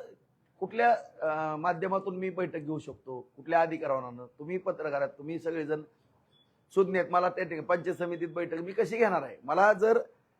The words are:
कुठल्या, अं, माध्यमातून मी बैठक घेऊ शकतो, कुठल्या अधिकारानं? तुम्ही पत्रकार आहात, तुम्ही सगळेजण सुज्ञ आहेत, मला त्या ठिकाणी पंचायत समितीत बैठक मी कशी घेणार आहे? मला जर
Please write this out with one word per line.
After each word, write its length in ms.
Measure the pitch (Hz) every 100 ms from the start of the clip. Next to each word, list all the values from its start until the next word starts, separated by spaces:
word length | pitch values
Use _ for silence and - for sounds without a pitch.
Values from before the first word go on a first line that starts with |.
| - - _ _ _ _
कुठल्या, 300 | 190 220 240 226 - -
अं, 340 | 156 156 156 151
माध्यमातून 580 | 170 165 190 190 190 185
मी 140 | 190
बैठक 280 | 180 180 165
घेऊ 200 | 147 156
शकतो, 520 | - 127 - 127 - -
कुठल्या 240 | 139 165
अधिकारानं? 680 | 165 160 151 135 123 120 123 -
तुम्ही 200 | 147 185
पत्रकार 420 | 185 170 156 143
आहात, 80 | 139
तुम्ही 300 | - 147 165
सगळेजण 440 | 160 165 151 151 151 _ _ _ _ _ _ _ _
सुज्ञ 260 | 190 190 185
आहेत, 100 | 175
मला 180 | 175 180
त्या 160 | 180
ठिकाणी 220 | 175 160 147
पंचायत 280 | 180 165
समितीत 340 | 170 175 175 165
बैठक 300 | 170 170 165
मी 140 | 175
कशी 240 | 196 190 226
घेणार 260 | 220 170
आहे? 140 | 135 98
मला 280 | 127 165 202
जर 260 | 202 220 233 - _ _